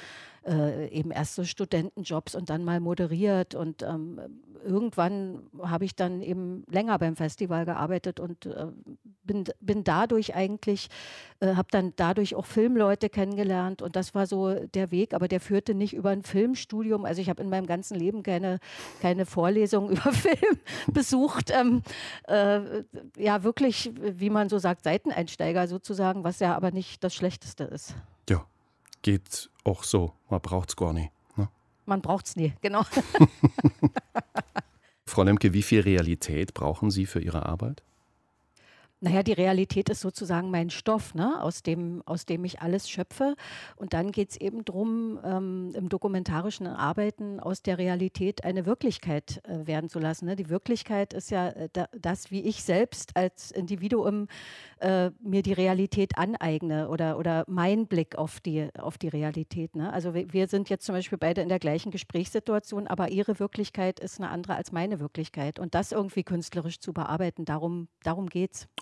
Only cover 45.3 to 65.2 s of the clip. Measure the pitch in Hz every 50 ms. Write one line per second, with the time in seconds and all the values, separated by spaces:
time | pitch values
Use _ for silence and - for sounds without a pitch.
45.3 | 190 185 190 190 185 185 180 180 - - 185 180 196 180 - 208 196 185 180 -
46.3 | 170 156 175 214 208 - 196 175 - - - 143 170 - 208 214 208 - 214 202
47.3 | 202 190 - 170 190 - - 202 185 175 180 180 180 180 185 185 - - 185 190
48.3 | 202 - - 175 185 190 175 180 240 - - 247 - - - 175 151 147 - -
49.3 | - 185 - - 180 160 156 156 156 156 156 160 - 170 156 156 160 - 185 170
50.3 | 196 190 190 156 170 190 - - 233 220 - - 220 202 202 - - 190 - -
51.3 | 214 190 180 175 - - 160 160 - 180 180 - - 233 - 170 185 - - -
52.3 | 190 196 180 214 214 - - - 175 185 233 233 - - - - - 180 185 185
53.3 | - - - - - - 180 170 202 175 180 208 247 226 - 214 202 208 208 202
54.3 | - - - - - - - - - - - 185 190 185 180 180 156 - 240 208
55.3 | 190 196 196 - 196 180 185 185 185 185 196 196 - 208 196 190 - - 170 196
56.3 | 233 - - 165 156 156 - 165 156 156 156 - 156 160 165 160 156 - 165 170
57.3 | 165 160 160 - 185 180 170 185 202 220 226 - 202 165 160 - - - 156 160
58.3 | - - - 180 156 156 151 147 - - - 156 - - - 160 151 151 151 151
59.3 | 151 160 156 - - 175 160 165 - 156 156 190 - 180 165 180 165 175 185 185
60.3 | 156 190 190 190 - 196 202 - 196 180 - - 196 180 185 - - 180 - 165
61.3 | 170 196 170 175 185 180 - 151 151 165 - 214 - 190 - - - 175 185 -
62.3 | - 226 - - 214 208 208 - 214 202 202 - - 175 185 160 190 190 208 -
63.3 | 208 - 202 202 - - 208 - - - 190 185 185 - - 190 - - 196 170
64.3 | - 175 175 185 185 - 185 - - 165 175 202 214 160 147 147 - -